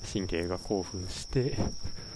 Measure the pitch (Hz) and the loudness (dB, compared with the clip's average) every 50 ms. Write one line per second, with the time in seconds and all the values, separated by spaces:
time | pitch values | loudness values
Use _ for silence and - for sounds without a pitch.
0 | - - - 104 95 90 87 82 87 87 90 - - - 107 95 90 - - 92 | -4 -2 0 0 2 2 2 2 2 2 0 0 0 2 2 2 2 0 -2 -4
1 | 92 92 - - - - - 135 123 143 - - - - - - - - - - | -4 -4 -4 -6 -4 0 2 2 2 2 2 2 2 2 0 -2 -2 -2 -2 -4
2 | - - - | -6 -8 -10